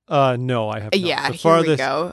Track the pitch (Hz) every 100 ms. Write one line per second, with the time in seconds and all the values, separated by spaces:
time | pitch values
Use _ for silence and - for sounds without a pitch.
0 | - 147 135 123 127 123 107 107 107 196
1 | 175 143 135 165 165 165 165 143 135 143
2 | 175